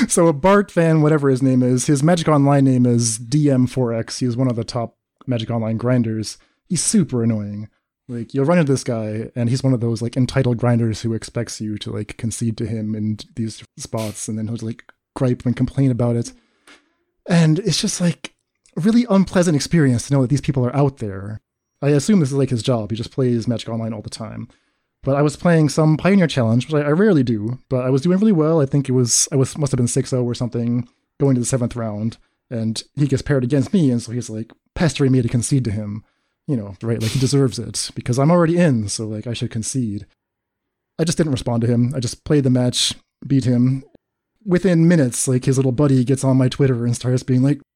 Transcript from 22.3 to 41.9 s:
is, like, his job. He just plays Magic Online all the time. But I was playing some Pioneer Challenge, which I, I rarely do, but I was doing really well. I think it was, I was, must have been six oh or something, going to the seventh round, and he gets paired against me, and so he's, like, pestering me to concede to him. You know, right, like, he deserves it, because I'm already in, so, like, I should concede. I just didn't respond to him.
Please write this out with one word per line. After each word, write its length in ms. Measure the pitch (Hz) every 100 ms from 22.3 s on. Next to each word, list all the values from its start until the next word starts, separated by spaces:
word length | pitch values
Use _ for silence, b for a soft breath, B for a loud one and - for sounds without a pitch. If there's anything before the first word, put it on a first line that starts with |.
is, 40 |
like, 140 | 139 131
his 140 | 120
job. 280 | 135 120 101
He 60 | 110
just 140 | 113
plays 360 | - 127 117 110
Magic 220 | 117 -
Online 240 | 113 113
all 80 | 107
the 80 | -
time. 400 | - 110 113 110 _ _ _ _ _
But 140 | 135 143
I 40 |
was 160 | 147 -
playing 320 | 180 160 151
some 300 | 165 156 151
Pioneer 300 | 175 196 160
Challenge, 380 | 135 113 120 -
which 160 | 151
I, 40 | 147
I 60 |
rarely 300 | 156 220 156
do, 360 | 123 107 107 127 _
but 160 | 127
I 60 | 127
was 100 | 135
doing 180 | 170 185
really 140 | 220
well. 300 | 165 151 165
I 20 |
think 240 | 135 143 135
it 40 |
was, 360 | 127 120 - -
I 60 | 139
was, 220 | 127 -
must 140 | 143
have 60 | 123
been 80 | 120
six 280 | 139 127
oh 100 | 127
or 100 | 120
something, 540 | 120 120 120 117 120 120 _ _ -
going 140 | 139
to 60 | 123
the 60 | 113
seventh 300 | 131 120 120
round, 400 | 110 104 113 - _ _ _
and 320 | 117 110 110 -
he 120 | - 147
gets 140 | 131
paired 240 | - 135
against 300 | 123 143 113
me, 160 | 196 139
and 100 | 120
so 120 | 113
he's, 180 | 120 117
like, 200 | 110 113 - _
pestering 380 | - 165 - 135
me 80 | 131
to 80 | 117
concede 360 | 123 - 139
to 60 | 113
him. 340 | 101 104 107 - _ _ _ -
You 60 | 123
know, 200 | 101 95
right, 160 | 113 113
like, 120 | 113
he 100 | 127
deserves 380 | 127 139 135 -
it, 320 | 113 - -
because 240 | - - 120
I'm 120 | 143
already 260 | 175 165 175
in, 320 | 175 117 104
so, 180 | - 110
like, 200 | 107 120
I 80 |
should 160 | 113 117
concede. 560 | 113 107 135 113 101 98 _ _ _ _ _ _ _ _ -
I 60 |
just 140 | 165 165
didn't 140 | 156
respond 280 | 123 127 117
to 60 | 117
him. 260 | 120 120